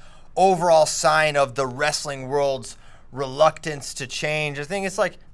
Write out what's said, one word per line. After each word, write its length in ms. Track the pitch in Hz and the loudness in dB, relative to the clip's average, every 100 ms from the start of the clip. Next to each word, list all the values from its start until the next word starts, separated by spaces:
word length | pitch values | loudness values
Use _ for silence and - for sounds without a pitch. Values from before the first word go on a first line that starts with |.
| - - - - | -20 -20 -8 2
overall 500 | 190 180 175 160 151 | 2 4 6 6 4
sign 500 | - 165 156 156 143 | 2 2 4 4 2
of 180 | 135 | 0
the 120 | 120 135 | 0 -4
wrestling 640 | 123 147 151 151 139 131 | -2 -2 -2 -6 -8 -4
world's 480 | 143 139 135 113 - - - - | 0 0 -2 -8 -18 -20 -20 -14
reluctance 840 | 127 135 135 156 156 165 147 123 | -8 -6 2 2 2 -4 -10 -10
to 120 | - 127 | -10 -10
change. 520 | - 156 151 151 143 | -6 -4 -2 -4 -6
I 60 | |
think 200 | 147 196 190 | -6 -6 -4
it's 120 | 190 | -2
like, 200 | 185 - - | -4 -4 -12